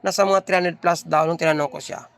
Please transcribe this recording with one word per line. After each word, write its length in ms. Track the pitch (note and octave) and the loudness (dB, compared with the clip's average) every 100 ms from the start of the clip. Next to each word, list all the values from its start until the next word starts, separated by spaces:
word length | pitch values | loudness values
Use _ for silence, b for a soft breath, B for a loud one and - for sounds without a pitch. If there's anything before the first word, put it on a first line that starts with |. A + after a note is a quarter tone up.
| G3 | -4
nasa 240 | F#3 F#3+ | 0 2
mga 160 | F#3+ F#3+ | 2 2
three 120 | F#3 | 0
hundred 160 | F3+ E3 | 0 0
plus 320 | F3 E3+ E3+ | -2 -2 0
daw 160 | D#3 D#3+ | 0 2
nung 160 | E3 | 0
tinanong 320 | D#3+ D3+ D3 | 0 2 -2
ko 80 | D3 | -6
siya. 240 | - - - | -12 -14 -14